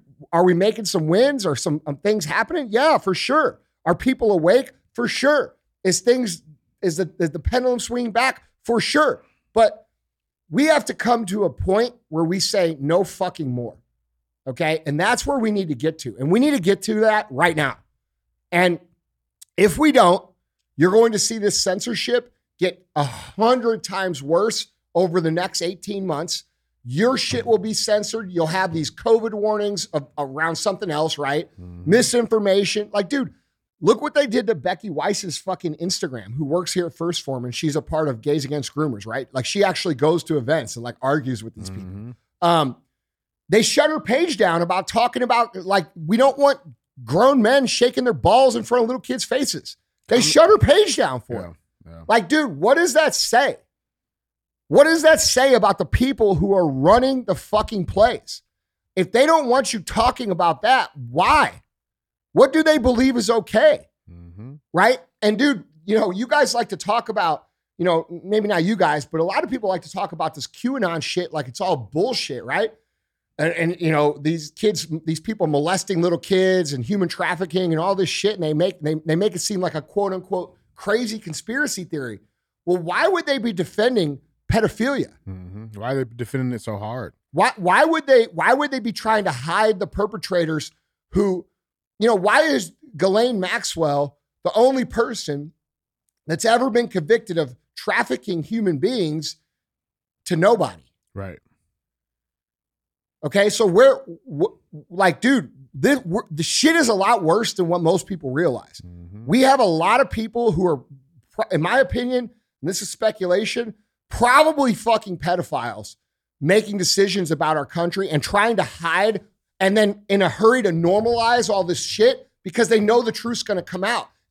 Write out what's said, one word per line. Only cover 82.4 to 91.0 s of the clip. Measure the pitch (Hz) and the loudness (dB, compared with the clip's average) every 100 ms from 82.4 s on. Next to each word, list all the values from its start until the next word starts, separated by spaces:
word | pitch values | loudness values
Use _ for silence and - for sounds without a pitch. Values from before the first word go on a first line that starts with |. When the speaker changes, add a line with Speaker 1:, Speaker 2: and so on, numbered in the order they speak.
| _ _ - | _ _ -4
Speaker 1:
Well, | 180 | -2
why | 165 185 339 | -2 0 2
would | 359 302 | 0 -2
they | 277 | -2
be | 226 | -2
defending | 180 175 - 233 240 156 139 _ _ _ | -4 -6 0 0 2 -2 -4 _ _ _
pedophilia? | 226 214 - 240 269 143 _ - | 0 0 -2 -2 -2 -6 _ -16
Speaker 2:
Mm-hmm. | 95 90 101 110 104 | -16 -16 -16 -16 -10
Why | 117 | -6
are | 135 123 | -4 -6
they | 117 | -8
defending | 117 135 127 120 | -8 -4 -4 -6
it | |
so | - 101 | -8 -10
hard? | 104 123 90 _ _ | -10 -10 -12 _ _
Speaker 1:
Why, | 147 233 226 | 0 0 0
why | 175 202 | 2 4
would | 320 320 277 | 4 0 4
they, | 254 226 | 4 4
why | 165 175 | 0 2
would | 269 294 | 2 0
they | 262 | -4
be | 220 | -6
trying | 185 220 220 190 | -6 -2 0 -2
to | |
hide | 127 143 185 220 196 | -6 -4 0 0 0
the | 196 | -6
perpetrators | - 202 190 - 180 160 156 - _ _ _ | -4 -6 -6 -4 -2 -2 -4 -6 _ _ _